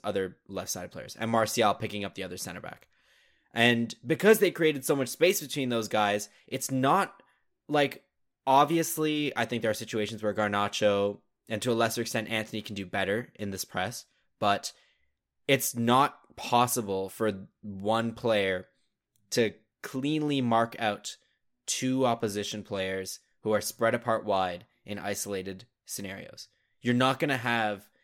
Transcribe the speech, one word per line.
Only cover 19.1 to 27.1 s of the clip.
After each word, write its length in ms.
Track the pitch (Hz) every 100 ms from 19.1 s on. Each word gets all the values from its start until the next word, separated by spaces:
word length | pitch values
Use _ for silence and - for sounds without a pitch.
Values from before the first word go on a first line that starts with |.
| _ -
to 220 | 127 110 - _ _
cleanly 580 | - 131 143 156 151 139
mark 360 | 120 117 113 -
out 380 | 110 101 - - _ _ _ _ -
two 400 | - 131 131 127
opposition 560 | 117 110 101 101 107
players 560 | - 98 95 95 95 - _ _
who 100 | 107
are 80 | 104
spread 340 | - - 113
apart 300 | 117 123 110
wide 400 | 104 98 92 87 - _
in 140 | 101 101
isolated 680 | 101 101 104 98 92 95 - _
scenarios. 640 | - - 95 98 - - - _ _ _
You're 140 | 120
not 240 | 120 131